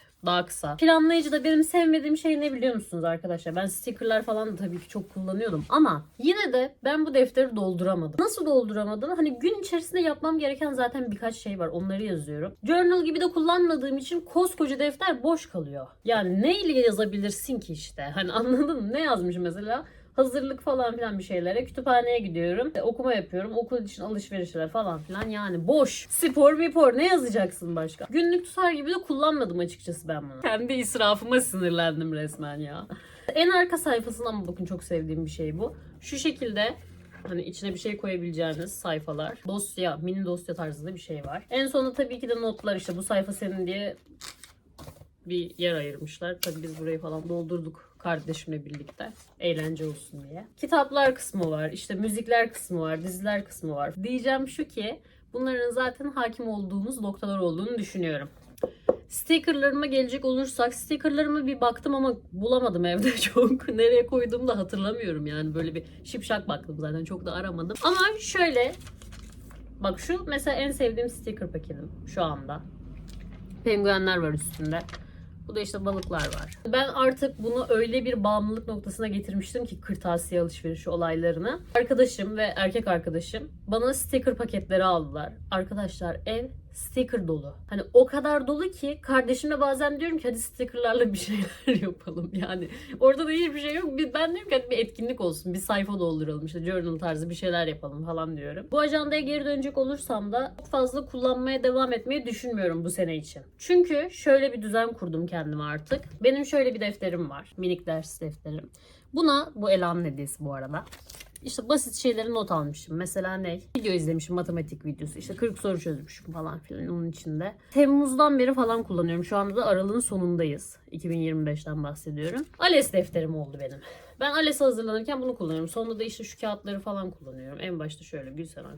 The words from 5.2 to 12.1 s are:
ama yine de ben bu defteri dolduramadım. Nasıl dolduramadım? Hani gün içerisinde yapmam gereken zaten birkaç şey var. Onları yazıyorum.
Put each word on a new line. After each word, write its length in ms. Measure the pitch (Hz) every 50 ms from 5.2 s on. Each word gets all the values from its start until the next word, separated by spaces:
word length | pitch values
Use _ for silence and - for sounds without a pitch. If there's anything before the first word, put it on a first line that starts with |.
| 185 185 190 202 226 220 170 151 151 -
ama 360 | - 302 311 233 160 151 - - _ -
yine 340 | 240 311 381 427 415 302 247
de 220 | 254 254 277 - _ -
ben 220 | 262 294 311 311
bu 80 | 311 269
defteri 420 | 262 254 254 - 254 262 254 233
dolduramadım. 720 | 208 196 190 185 170 180 185 190 170 160 156 151 - 359
Nasıl 200 | 453 - - 330
dolduramadım? 720 | 302 285 254 233 208 214 214 208 202 214 214 240 311 359
Hani 240 | 339 311 302 254 240
gün 220 | - 359 440 403
içerisinde 400 | 370 - 349 339 330 - 359 359
yapmam 380 | 339 311 294 294 302 311 320 320
gereken 340 | 294 277 277 269 311 294 277
zaten 380 | 254 247 240 247 269 254 233
birkaç 240 | 202 196 233 226 226
şey 240 | - - 214 196 185
var. 80 | 170
Onları 360 | 160 170 175 190 190 196 196 214
yazıyorum. 520 | 208